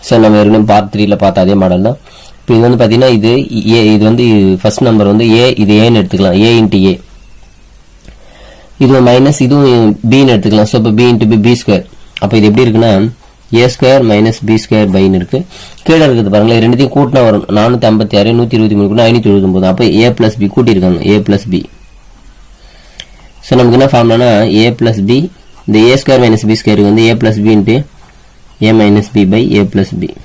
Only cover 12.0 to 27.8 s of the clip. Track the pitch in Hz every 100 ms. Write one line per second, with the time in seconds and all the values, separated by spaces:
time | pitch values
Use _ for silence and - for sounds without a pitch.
12 | - - 101 110 104 107 123 110 113 98
13 | 110 123 - _ - 117 123 - 131 135
14 | 120 104 107 113 107 110 - 110 101 95
15 | 95 95 87 - 180 - - - - 160
16 | 156 120 104 104 107 113 110 123 135 143
17 | 135 135 117 104 - 104 110 120 113 110
18 | 101 104 104 117 120 117 110 101 101 107
19 | 113 120 110 101 95 92 92 92 117 85
20 | 120 123 110 - 101 113 117 101 90 87
21 | - 104 98 101 117 92 - - - -
22 | - - - - - - - - - -
23 | - - - - - 123 123 120 135 131
24 | 117 113 123 107 110 101 117 120 117 107
25 | 98 127 175 - - - - 104 113 131
26 | - 131 120 110 104 110 - 104 101 107
27 | 113 110 113 107 104 110 101 120